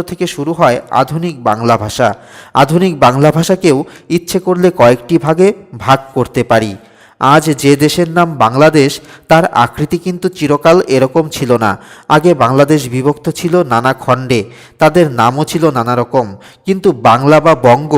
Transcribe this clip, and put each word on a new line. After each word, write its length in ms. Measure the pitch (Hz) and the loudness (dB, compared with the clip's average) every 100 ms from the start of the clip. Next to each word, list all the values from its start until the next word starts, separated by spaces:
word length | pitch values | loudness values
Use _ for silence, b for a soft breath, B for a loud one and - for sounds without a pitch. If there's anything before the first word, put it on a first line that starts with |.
থেকে 220 | 175 175 175 | -8 -8 -8
শুরু 260 | - 143 | -6 -8
হয় 240 | 170 147 123 - | 0 0 0 -2
আধুনিক 420 | 120 131 156 175 139 | -4 -2 -4 -6 -4
বাংলা 300 | 117 107 117 113 | -4 -2 0 -2
ভাষা। 320 | 107 - 117 101 B B B | -2 -2 -2 -2 B B B
আধুনিক 380 | 127 139 170 190 147 | -2 0 0 0 2
বাংলা 300 | 127 131 151 | 2 4 2
ভাষাকেও 480 | 156 165 185 175 135 156 B - | 2 0 0 0 0 -4 B -6
ইচ্ছে 300 | 165 170 190 | -6 -4 -4
করলে 280 | 185 180 180 | -2 0 0
কয়েকটি 460 | 175 120 123 - 170 | 4 2 2 0 -2
ভাগে 300 | 143 160 190 214 - 120 | 0 0 0 -2 -12 -6
ভাগ 200 | - 135 - | -2 -2 -2
করতে 300 | 131 120 127 | -6 -4 -4
পারি। 280 | 123 113 107 95 b b b - | 0 0 0 -8 b b b -2
আজ 240 | 131 156 156 135 | 2 2 2 0
যে 120 | 139 139 | 0 2
দেশের 320 | 151 180 170 | 0 0 -2
নাম 180 | 170 170 143 | -2 -2 0
বাংলাদেশ, 520 | 113 127 156 156 139 - B B - | 0 2 4 4 0 -2 B B 0
তার 160 | 131 170 | 0 2
আকৃতি 440 | - 120 - 151 175 | 0 -2 -2 -6 -4
কিন্তু 280 | 185 175 185 | -6 -6 -6
চিরকাল 480 | - 143 143 165 175 - | -4 -2 2 4 2 2
এরকম 360 | 131 131 165 156 | 0 0 -2 -4
ছিল 220 | - 123 120 | -6 -2 0
না। 140 | 107 95 B B - | 0 -4 B B -2
আগে 220 | 151 175 | 0 2
বাংলাদেশ 460 | 151 117 135 143 156 127 | 2 2 2 2 0 -2
বিভক্ত 380 | 127 135 147 - | -4 -4 -4 -8
ছিল 240 | - 170 175 | -6 -2 -2
নানা 280 | 123 117 127 | 0 -2 -2
খণ্ডে, 460 | 127 - 127 127 120 98 B B _ | -2 -2 -2 -2 -4 -4 B B _
তাদের 280 | 156 165 156 | 2 2 0
নামও 300 | 120 113 135 | 0 -2 0
ছিল 200 | 156 165 160 | -4 -2 -2
নানা 240 | 127 117 | -2 -2
রকম। 320 | 120 117 135 110 98 B B | -4 -2 -2 -4 -10 B B
কিন্তু 240 | - 190 202 127 | -6 -2 -2 0
বাংলা 360 | 117 117 139 156 | 2 2 4 4
বা 140 | 160 147 | 4 2
বঙ্গ 300 | 131 127 151 | 4 2 2